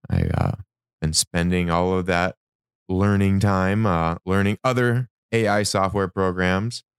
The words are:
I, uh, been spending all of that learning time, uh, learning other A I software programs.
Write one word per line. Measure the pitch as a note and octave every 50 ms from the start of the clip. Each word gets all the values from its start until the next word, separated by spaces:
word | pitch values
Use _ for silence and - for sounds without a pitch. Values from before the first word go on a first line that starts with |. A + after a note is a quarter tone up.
| _ -
I, | - G1+ G1+
uh, | - - - - - - - - _ _ _ _ _ _ _
been | - D#2 D#2
spending | - - _ - F2 E2+ F2 F2+ F2+ F2 E2+
all | E2 F2 F2+ F#2 F#2
of | F#2 F2+
that | F2+ F2+ F2 F2+ F#2 - _ _ _ _ _ _ _ _ _ _ -
learning | F#2 F#2 G2 G#2 G2+ G2 G2+ G2 G2 G2
time, | F#2+ G#2 G2 F#2+ F#2 F#2 G2 G#2+ A2
uh, | G#2 F2+ E2 E2 E2 E2 - _
learning | F#2 F#2 G2 G2 G2+ G#2 - -
other | C3 B2+ B2 B2 A#2+ A#2 B2 B2+ - _ _ _ _ -
A | A#2 A2+ G2+
I | G2+ G#2 G#2
software | G2+ - G2+ F#2+ F#2+ F2 G2+ G2
programs. | F2+ _ G2+ F#2+ F#2 F2+ F2+ F#2 F2+ F#2 F#2+ G#2 A#2 A#2+ - _ _ _